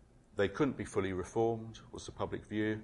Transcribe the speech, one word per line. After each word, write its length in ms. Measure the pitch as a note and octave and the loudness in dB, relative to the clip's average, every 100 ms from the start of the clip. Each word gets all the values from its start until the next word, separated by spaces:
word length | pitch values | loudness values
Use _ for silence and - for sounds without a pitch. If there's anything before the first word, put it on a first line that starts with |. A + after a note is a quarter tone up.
| - - - - | -20 -20 -6 2
they 140 | G2 | 2
couldn't 260 | - D3 A2+ | 4 2 2
be 80 | |
fully 300 | G#2 A2 F#2+ | -2 0 0
reformed, 640 | F2+ F#2 A#2 A2+ A2+ A2+ A2 - | 0 -2 2 2 2 -4 -12 -12
was 120 | - - | -10 -10
the 60 | |
public 320 | - F#2+ F#2 - | -6 -4 -4 -4
view, 320 | G#2 G#2+ G#2+ | 0 2 0